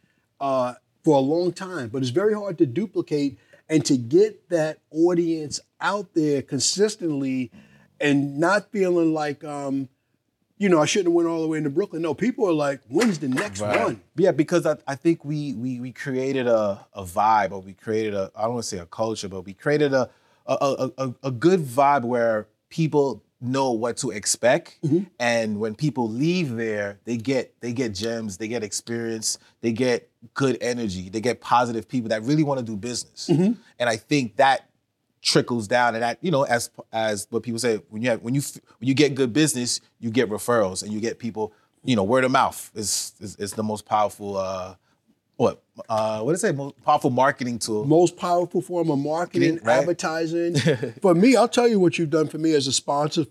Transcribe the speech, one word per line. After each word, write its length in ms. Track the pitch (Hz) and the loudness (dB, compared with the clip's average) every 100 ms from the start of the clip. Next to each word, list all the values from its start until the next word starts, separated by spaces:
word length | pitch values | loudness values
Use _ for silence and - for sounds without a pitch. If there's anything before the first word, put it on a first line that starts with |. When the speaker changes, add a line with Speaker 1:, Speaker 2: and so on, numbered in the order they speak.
| _ _ _ - | _ _ _ -6
Speaker 1:
uh, 340 | 139 131 123 123 _ _ | -2 0 -2 -6 _ _
for 120 | 165 143 | 2 4
a 40 | |
long 320 | 135 165 175 | 4 0 -2
time, 360 | 170 190 175 120 | -4 -8 -8 -6
but 120 | 131 | -4
it's 80 | 127 | -2
very 220 | 135 208 | 0 0
hard 240 | 208 202 170 | 0 -2 0
to 80 | 156 | 0
duplicate 720 | 123 220 180 165 151 139 139 _ _ - | 0 -4 -4 -4 -2 -2 -6 _ _ -2
and 160 | 156 | 0
to 120 | - 131 | 2 0
get 520 | 113 160 214 - - | 4 4 4 0 -4
that 280 | 170 156 156 _ | -2 -2 -4 _
audience 680 | 156 170 175 170 160 147 - - - | 0 2 2 0 -2 -6 -10 -12 -6
out 340 | 170 202 185 | -2 -2 -2
there 280 | 170 151 143 | 0 2 0
consistently 1080 | 127 143 - 185 208 208 170 139 135 131 120 - - _ _ - | -2 -2 -2 0 0 0 -4 -2 -2 -4 -6 -10 -20 _ _ -2
and 380 | 147 143 139 139 | 2 2 0 0
not 320 | 170 202 - | 2 2 0
feeling 420 | 208 185 175 165 | -2 2 2 2
like, 300 | 156 147 139 | 0 -4 -6
um, 440 | 156 143 139 139 131 _ _ _ _ _ _ - | -10 -8 -4 -4 -6 _ _ _ _ _ _ -2
you 100 | 202 | 2
know, 120 | 160 | 4
"I 60 | 147 | 4
shouldn't 220 | 214 175 | 2 2
have 60 | |
went 140 | 170 165 | 2 2
all 140 | 165 | 0
the 60 | 160 | -2
way 100 | 156 | -2
into 120 | 151 | -2
Brooklyn." 320 | 143 202 160 | -2 -4 -4
No, 120 | 165 | -4
people 340 | 147 220 240 202 | -2 -2 0 0
are 40 | |
like, 280 | 156 143 139 - | 0 0 -4 -2
"When's 300 | 139 233 160 | 2 2 0
the 100 | 143 | -2
next 320 | 131 208 104 | -2 -4 -4
Speaker 2:
Right. 200 | 104 104 | -2 0
Speaker 1:
one?" 200 | 226 110 _ 143 | 0 -4 _ 0
Speaker 2:
Yeah, 160 | 185 | 2
because 320 | 135 151 175 160 | 4 2 2 0
I, 100 | 151 - | -2 -6
I 80 | |
think 300 | 180 170 165 | -2 0 0
we, 300 | 143 151 147 | -2 -6 -6
we, 260 | 113 127 123 | -6 -6 -6
we 120 | 127 | -10
created 540 | - 147 127 131 135 120 | -10 -6 -4 -2 0 2
a, 380 | 110 104 98 - | 2 2 -4 -10
a 80 | 104 | -12
vibe, 500 | 92 101 107 110 95 | -6 0 4 4 2
or 80 | 98 | -4
we 140 | 95 | -14
created 400 | 92 - 110 110 | -12 -4 -2 -2
a, 160 | 101 95 - | -4 -4 -4
I 60 | |
don't 100 | 110 | -4
wanna 100 | 120 | -4
say 160 | 110 95 | -6 -8
a 80 | 82 | -8
culture, 420 | - 113 104 98 | -4 -4 -4 -8
but 140 | 95 | -10
we 120 | 90 | -14
created 380 | 95 147 147 147 | -6 0 2 2
a, 160 | 135 120 _ _ _ - | 2 0 _ _ _ -4
a, 60 | 135 | 0
a, 320 | 143 131 131 - | 0 0 -4 -4
a, 160 | 135 117 | -6 -6
a 60 | 135 | -6
good 300 | 120 165 185 | 2 4 4
vibe 420 | 139 120 139 143 | 2 4 4 4
where 420 | 120 120 117 110 104 _ _ | 2 2 2 0 -4 _ _
people 520 | - 160 147 139 107 _ _ | -2 0 2 0 -2 _ _
know 300 | 123 135 135 | -4 0 0
what 260 | 113 120 113 | 0 -4 -4
to 120 | 123 | -6
expect. 680 | 101 - - 117 156 - - | -6 -4 0 4 4 0 -6
Speaker 1:
Mm-hmm. 220 | 160 170 202 - | 0 0 0 -4
Speaker 2:
And 400 | 120 117 110 104 | 0 0 0 -2
when 160 | 110 107 | -4 -2
people 320 | 151 127 113 | -2 -2 -2
leave 480 | 117 156 180 151 113 | 0 0 0 -2 -4
there, 420 | 113 104 101 101 | -4 -4 -6 -8
they 120 | - 120 | -6 -4
get, 380 | 110 135 - _ | -2 -2 -4 _
they 120 | 120 | -8
get 220 | 120 120 | -4 -4
gems, 420 | 92 113 117 110 92 | -4 -6 -4 -8 -8
they 100 | 110 | -6
get 160 | 120 | -6
experience, 720 | 104 - - 117 117 113 110 - _ _ | -6 -8 -8 -6 -4 -6 -6 -8 _ _
they 100 | 117 | -4
get 400 | 113 127 117 - _ 113 | 0 0 0 -4 _ -12
good 240 | - 135 117 | -2 0 0
energy, 480 | 120 120 113 92 92 | -4 -4 -4 -6 -6
they 120 | 107 | -4
get 200 | 120 113 | -2 -2
positive 460 | - 123 123 113 - | 2 2 2 -2 -6
people 200 | 127 110 | -4 -2
that 160 | 110 | -2
really 180 | 113 151 | 0 0
wanna 200 | 147 135 | 2 -2
do 140 | 113 104 | -4 -8
business. 520 | 117 117 - - - | -8 -8 -10 -10 -2
Speaker 1:
Mm-hmm. 220 | 156 190 226 - - | 2 2 0 -8 -4
Speaker 2:
And 100 | 120 | -2
I 80 | 113 | -2
think 400 | - 147 120 - | 0 0 0 4
that 300 | 135 131 - _ _ _ _ _ | 4 4 -2 _ _ _ _ _
trickles 460 | - 160 - 120 101 | 0 2 2 -2 0
down, 260 | 123 120 | 2 2
and 80 | 113 | 2
that, 160 | 120 120 | -2 -2
you 100 | 180 | 0
know, 120 | 139 | 0
as, 260 | 139 120 - - - | 2 0 -2 -12 -8
as 340 | 113 110 104 - | -4 -2 -2 -4
what 120 | 113 | -6
people 140 | 120 113 | -4 -2
say, 200 | 120 107 - | -2 -2 -4
when 120 | 107 | -4
you 60 | 123 | -2
have, 120 | 110 | -2
when 120 | 117 | -2
you 60 | 139 | -2
f-, 180 | 139 - - _ | -4 -8 -20 _
when 80 | 117 | 0
you 60 | |
get 200 | 131 147 | 2 2
good 180 | 135 127 | 2 0
business, 480 | 123 156 123 120 - - _ | 2 2 2 -4 -4 -8 _
you 100 | 117 | -2
get 180 | 113 107 | 0 0
referrals 520 | 101 - 120 95 92 | 0 0 2 2 -2
and 100 | 98 | -8
you 60 | 107 | -6
get 180 | 110 - | -6 -6
people, 320 | 117 110 107 _ _ _ | -8 -8 -8 _ _ _
you 100 | 131 | -2
know, 80 | 113 | 0
word 200 | 95 127 | 2 2
of 60 | 127 | 4
mouth 380 | 135 98 - - | 2 2 -2 -12
is, 380 | - 101 - - - | -10 -6 -6 -6 -12
is, 160 | 101 87 | -16 -10
is 160 | 101 | -8
the 100 | 110 | -4
most 220 | 107 104 | -4 -6
powerful, 520 | - 107 104 104 101 98 | -2 0 0 -2 -8 -4
uh, 380 | 95 95 92 92 _ _ _ _ _ - | -4 -6 -10 -14 _ _ _ _ _ -2
what, 240 | 110 - _ - - | 0 -2 _ -16 -4
uh, 320 | 110 110 110 | -2 -2 -2
what 120 | 117 | -2
is 80 | 180 | -2
it? 140 | 170 139 | -2 -2
Most 260 | 139 - | -6 -4
powerful 260 | - 147 147 | 0 2 2
marketing 500 | 123 135 - 123 117 | 2 2 2 -4 -4
tool. 240 | - 107 139 | -4 -2 4
Speaker 1:
Most 300 | 160 175 - | 6 4 2
powerful 440 | 185 175 175 190 | 0 0 0 -2
form 300 | 170 175 160 | -2 -2 0
of 80 | 143 | 0
marketing, 640 | 147 160 175 175 160 - | -2 -2 -2 2 2 2
Speaker 2:
Marketing, 40 | 110 | 2
right? 120 | 127 | 2
Speaker 1:
advertising. 760 | 151 170 175 165 165 170 170 151 135 123 127 | 2 0 -2 -2 -2 -2 0 0 2 0 -2
Speaker 2:
<laughs> 60 | - | 0
Speaker 1:
For 140 | 196 | 4
me, 220 | 170 240 226 | 6 6 6
I'll 100 | 233 | 4
tell 200 | 247 240 | 2 2
you 100 | 208 | 4
what 180 | 175 170 | 2 2
you've 140 | 160 | 0
done 160 | 156 147 | 0 0
for 120 | 156 | -2
me 160 | 160 | 2
as 120 | 151 135 | 2 0
a 60 | |
sponsor. 520 | 120 - 143 151 - 147 | -2 -2 -2 0 -2 -4